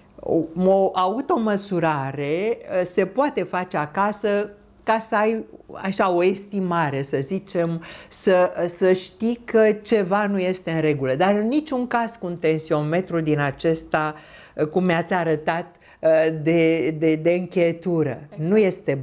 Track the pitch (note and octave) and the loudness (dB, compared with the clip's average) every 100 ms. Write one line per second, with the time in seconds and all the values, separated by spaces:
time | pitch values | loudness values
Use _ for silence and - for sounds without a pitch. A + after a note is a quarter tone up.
0 | _ - - E3 - F3+ F#3 G3 F#3+ F#3 | _ -10 -2 -2 -2 0 4 4 2 0
1 | F#3 A3+ C#4 E4 A3 G3+ G3+ F3+ E3 D3+ | 0 -2 0 0 0 -2 -2 0 0 0
2 | C3+ C3+ C#3+ E3 G#3+ A#3 - F#3+ F3+ - | -4 -4 -4 -2 -2 -4 -4 -4 -2 0
3 | F#3+ B3 C#4+ C4+ F3 F3+ F3+ D#3+ D3 - | -2 0 0 -2 -4 -6 -4 -4 -4 -2
4 | G3+ G#3 G#3+ G3+ G#3 - - _ - A3 | -2 -2 -2 -2 -4 -10 -20 _ -2 -2
5 | A3 G#3+ G#3+ A3+ - - - - F#3+ F#3+ | 0 0 0 -2 -6 -18 -20 -10 -4 0
6 | G3 F3 F3+ G3 - G3+ F#3 E3+ D3+ C3+ | 2 4 2 0 -4 -4 -2 0 0 -2
7 | C#3 C#3 C#3 F#3+ - F3 E3+ E3 - - | -2 -2 -2 -6 -4 -2 -2 -4 -8 -20
8 | - - - F3+ F3+ - F3 F3 F#3 F#3 | -14 -4 2 4 4 0 -4 2 2 2
9 | - - A3 A#3 - A3 A3 G#3 - A3 | -2 -6 -4 -4 0 4 4 2 0 0
10 | F3+ G3 G#3 G3+ F3+ F#3 - D#3+ D#3 C#3+ | 2 0 0 0 -2 -2 -4 0 0 0
11 | C3 C3+ F#3 G#3 G#3+ D4 D4+ B3+ B3 A#3 | 0 2 2 2 0 -2 -2 -4 -2 -2
12 | A3+ - F3+ E3+ D#3+ D#3 D#3 D#3 D3+ E3+ | -2 -6 -10 -2 0 0 0 -2 0 -2
13 | F3+ E3+ D#3 D3 C#3+ C3 E3 D#3+ - D#3+ | -2 -2 0 0 0 -2 -2 -2 -2 -2
14 | D3+ D3+ - - - - D3+ F#3 F#3 E3 | -2 -6 -16 -20 -12 -6 -2 0 0 0
15 | E3+ F#3 E3 D#3 D#3 E3+ F3 - _ - | 0 -2 0 -2 -2 -4 -6 -16 _ -2
16 | D#3+ D#3+ D#3+ D#3+ D3+ E3+ D#3+ E3 C#3 D#3 | 2 4 2 0 2 4 4 2 0 0
17 | D#3+ D#3 E3 F3+ F3+ F#3 E3+ E3 F#3 E3+ | 2 2 2 0 0 0 0 0 -2 0
18 | C#3+ A#2 D3 - D#3+ G#3+ G3 - - C3+ | 0 -4 -10 -6 0 2 2 0 -4 -4